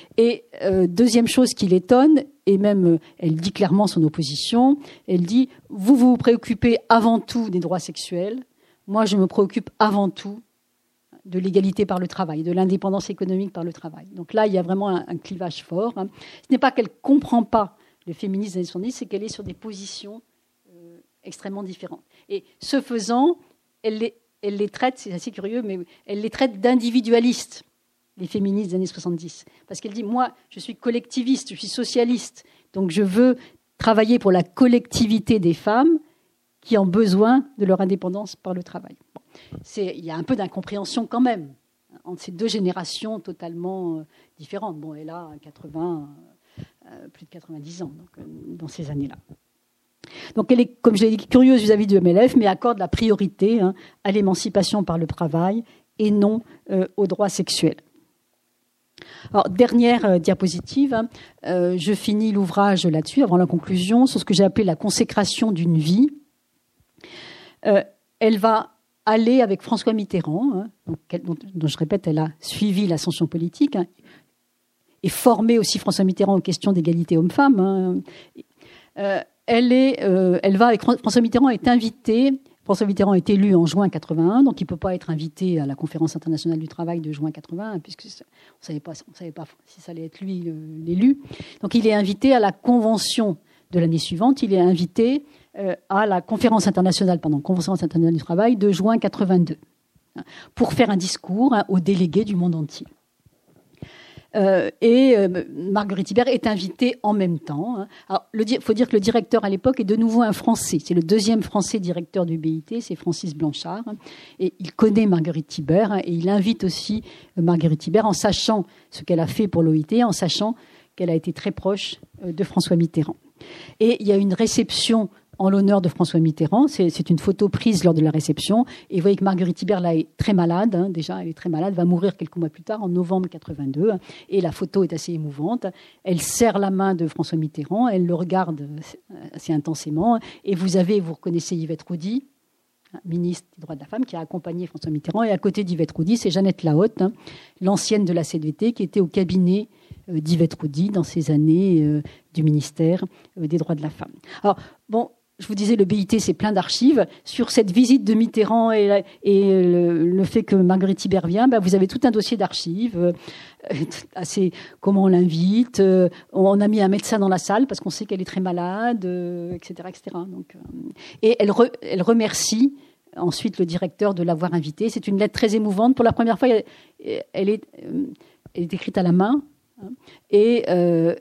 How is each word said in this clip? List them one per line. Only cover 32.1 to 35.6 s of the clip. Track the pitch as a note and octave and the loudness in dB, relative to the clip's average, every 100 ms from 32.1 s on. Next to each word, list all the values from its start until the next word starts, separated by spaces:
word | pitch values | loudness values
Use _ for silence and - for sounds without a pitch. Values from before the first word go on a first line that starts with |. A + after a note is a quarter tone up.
| A#3+ - - _ _ _ | 0 -4 -18 _ _ _
donc | F#3+ F#3+ | -4 -2
je | E3 | 0
veux | G3+ F#3+ B3+ B3 - _ _ _ | 0 4 4 2 -6 _ _ _
travailler | - A3 A3 A#3+ | 2 2 4 2
pour | G3 | 4
la | F#3 | 2
collectivité | F3 - B3+ A#3+ A#3+ - A3 A3 - A3 | 0 2 4 4 0 -2 0 0 2 2
des | E3+ | 2
femmes | D#3+ | 0